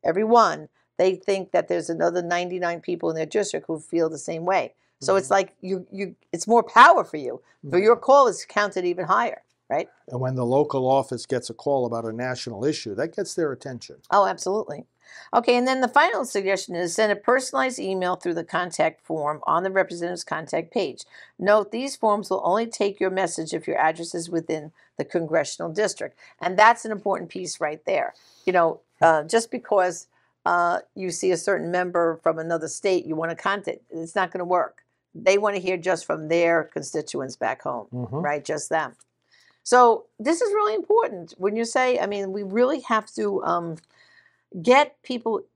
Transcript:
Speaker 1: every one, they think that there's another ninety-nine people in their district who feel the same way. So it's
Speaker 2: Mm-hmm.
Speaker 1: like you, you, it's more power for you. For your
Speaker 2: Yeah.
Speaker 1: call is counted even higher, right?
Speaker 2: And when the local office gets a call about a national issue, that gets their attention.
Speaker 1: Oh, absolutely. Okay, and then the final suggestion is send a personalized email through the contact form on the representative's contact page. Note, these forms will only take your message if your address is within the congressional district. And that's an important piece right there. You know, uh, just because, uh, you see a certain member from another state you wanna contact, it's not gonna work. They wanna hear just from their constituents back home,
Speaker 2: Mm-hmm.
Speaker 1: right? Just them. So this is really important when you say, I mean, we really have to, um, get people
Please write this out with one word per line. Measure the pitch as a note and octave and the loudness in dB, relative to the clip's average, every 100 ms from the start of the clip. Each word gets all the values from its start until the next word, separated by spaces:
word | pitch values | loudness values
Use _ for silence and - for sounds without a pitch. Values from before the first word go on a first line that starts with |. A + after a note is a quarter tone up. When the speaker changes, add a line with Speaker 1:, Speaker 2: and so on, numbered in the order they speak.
Speaker 1:
every | - E3+ | 0 0
one, | A3 A#3+ G#3 D#3 D3+ _ _ _ | 4 6 6 2 -10 _ _ _
they | F#3 | 2
think | F#3 - F#3+ F#3 | 2 -2 -4 0
that | F3 F3 | -2 0
there's | F3 D#3+ | -4 -2
another | E3 E3+ F3 | 0 0 0
ninety-nine | F3 F3 F3+ F3+ F3 E3+ | -2 -2 -2 -4 -4 -4
people | - E3+ E3 | -6 -4 -4
in | |
their | D#3+ D#3+ | -4 -2
district | G#3+ G3+ D3+ - | -2 -2 -6 -6
who | D#3+ | -8
feel | - E3+ D#3+ | -4 -2 0
the | D#3 | -2
same | - E3 | -8 -6
way. | E3+ F#3+ A2+ _ _ _ | 0 0 -2 _ _ _
So | - | 0
it's | F#3+ F#3+ | 0 2
Speaker 2:
Mm-hmm. | |
Speaker 1:
like | G3 F#3 _ | 0 0 _
you, | F#3 F#3+ - | -8 -8 -8
you, | F#3+ G3 - _ | -10 -10 -12 _
it's | E3+ - | -8 4
more | A#3 | 4
power | A3+ A3 C#4 F4+ | 6 8 10 8
for | - D#3 | 2 -6
you. | B2+ A#2+ _ _ D3 | -8 -10 _ _ -2
For | F3 | 2
your | G#3 | 4
Speaker 2:
Yeah. | A#3 | 4
Speaker 1:
call | - C#4 B3+ | 6 6 6
is | F#3 | 2
counted | - - G#3 F#3+ | -4 -2 -2 -2
even | F3+ E3+ | -4 -4
higher, | D#3 G3+ A#3 - _ _ _ | 0 0 0 -6 _ _ _
right? | C#3+ - _ - | -6 -6 _ -10
Speaker 2:
And | A#2+ | -6
when | B2+ | -4
the | C3 A#2+ | -2 0
local | C3 D3 C#3 B2+ | 2 2 0 2
office | C3+ C3 B2 - | 2 0 -8 -4
gets | B2+ - | -6 -6
a | |
call | A#2 - C#3 A#2+ | -8 -2 0 0
about | A#2 | -4
a | A2+ | -6
national | A2+ B2 B2 - G#2 | -6 -6 -8 -10 -4
issue, | C3+ D3+ A#2 | -4 -4 -8
that | G2+ D#3+ | -6 -6
gets | F#3+ G3 | -6 -8
their | - D#3 | -4 -4
attention. | B2 C#3+ B2 - - _ | -4 -12 -14 -16 -20 _
Speaker 1:
Oh, | G3+ F#3+ | 4 4
absolutely. | F3+ - G3+ - C#3+ - _ _ - - | 0 -4 -4 -4 -12 -16 _ _ -20 -2
Okay, | - A#3+ B3 | 0 2 2
and | B3+ | 2
then | C4 | 0
the | B3+ | 2
final | - E4 A#4 | 4 4 2
suggestion | - G#3 F#3+ G3 - | -4 -4 -2 -2 -4
is | F3 F3 | -6 -4
send | E3+ G#3+ | 0 0
a | G3+ | 2
personalized | A3 B3+ C4 C4+ C4 B3 | 2 0 0 -2 -2 -4
email | F#3+ F#3+ F3+ F3+ | -6 -2 -2 -2
through | F3 | -4
the | E3+ | -6
contact | E3 E3+ F3+ - D#3+ - | -4 -4 -4 -2 -2 -2
form | _ D#3+ D3 D3+ - | _ -4 -4 -4 0
on | E3 | 0
the | F#3+ | 0
representative's | F#3+ F3+ E3+ E3+ F3 | 0 0 -2 -6 -6
contact | - D#3 D#3+ D#3 E3 | -8 -8 -4 -6 -4
page. | - E3 B2 - - - _ | -4 -4 -6 -18 -20 -20 _
Note, | F3+ G#3+ G3+ | 4 4 2
these | A#3 C4+ C4+ | -6 -8 -2
forms | A3 G#3 F#3+ | 0 0 0
will | F#3+ | -2
only | - G3 A#3 | 0 0 -2
take | - G3+ G3 | -2 -4 0
your | F#3+ | -2
message | F#3 F3 E3 D#3+ | 0 -2 -4 -6
if | E3+ - | -6 -4
your | - | 0
address | D#3 E3 E3+ | 0 0 -8
is | F3 E3+ | -8 -4
within | E3+ E3 D#3 D3+ _ _ - | -6 -4 -8 -8 _ _ -10
the | |
congressional | C#3+ F3+ D#3+ D#3+ D3 - E3 | -4 -4 0 -2 -2 -6 -8
district. | D#3+ G#3+ - - _ - _ | -2 -2 -4 -12 _ -20 _
And | F3 F#3 | -2 6
that's | G#3+ A#3 | 6 6
an | A3+ | -2
important | G#3 G#3 F#3 E3+ | -6 -2 -4 -4
piece | - F3 - | -10 -10 -6
right | D#3 D3+ - | -6 -4 -4
there. | F3 - - _ _ | -2 -2 -8 _ _
You | - | 0
know, | F#3 E3 - _ _ | 2 2 0 _ _
uh, | E3 D#3+ | 4 4
just | D#3 A3+ A3+ | 2 0 0
because, | B3 - G3+ F3+ E3+ - _ _ _ | -8 0 2 2 -2 -14 _ _ _
uh, | - F3 F3 F3+ - | 0 2 2 -2 -6
you | - F#3 | -10 -8
see | E3+ F#3+ | -2 0
a | E3+ | 0
certain | - F#3 D#3+ | 0 -2 0
member | F3+ F3+ F3 E3+ D#3+ | -2 -2 0 0 0
from | - D#3+ | -2 -2
another | D#3+ E3 D#3 | -2 -4 -4
state | - G3+ F#3 - | -4 0 0 0
you | D#3 | -6
wanna | E3 E3 | -4 -4
contact, | G#3 G3+ G3 - _ | -2 -2 -6 -10 _
it's | E3 E3 | -12 -6
not | G3+ F#3 | -4 -4
gonna | F#3+ | -4
work. | F3 F3+ - _ _ _ _ | 0 0 0 _ _ _ _
They | D#3+ F#3 G3+ | -2 2 4
wanna | G#3 G3+ | 2 -2
hear | F#3 F#3 | -2 -2
just | F3 E3+ | -2 -2
from | - D#3+ D#3 | -2 -6 0
their | E3+ E3+ E3 | 2 4 2
constituents | D3+ - C#3+ D#3+ D3+ D3 B2+ - | 0 -8 -6 -8 -6 -8 -8 -6
back | A2+ C3+ | -6 -4
home, | D3 B2 G#2 | -6 -8 -10
Speaker 2:
Mm-hmm. | B2 B2 C3+ | -10 -8 -6
Speaker 1:
right? | D3 D3 | -4 -4
Just | C#3 D3+ - | -4 -8 -2
them. | D#3+ C#3+ - _ _ _ _ _ _ | -2 -2 -10 _ _ _ _ _ _
So | - A#3+ B3+ A3 - _ | 2 6 6 4 -4 _
this | A3 E4 | -2 0
is | A#4 | 0
really | G#4 G#4+ | 0 0
important | G#4+ - A4 A4+ G3 E3+ - | -2 2 2 2 -6 -14 -4
when | F#3 G#3+ | -4 -2
you | |
say, | A3+ C4+ B3+ B3+ | -2 0 2 0
I | F#3 | -2
mean, | G3+ G3 | -4 -6
we | F#3+ | -6
really | G3 G#3 B3 D4 | -4 2 2 0
have | - A3 G#3+ | 0 -2 -2
to, | - G#3+ F#3+ | -6 -2 -2
um, | - F3 E3+ D#3+ _ _ _ _ _ _ _ F#3 | -2 -2 -4 -10 _ _ _ _ _ _ _ -6
get | E3+ C4 D4 _ | 4 6 6 _
people | - B3 A3+ G#3 - | -10 -6 -4 -4 -6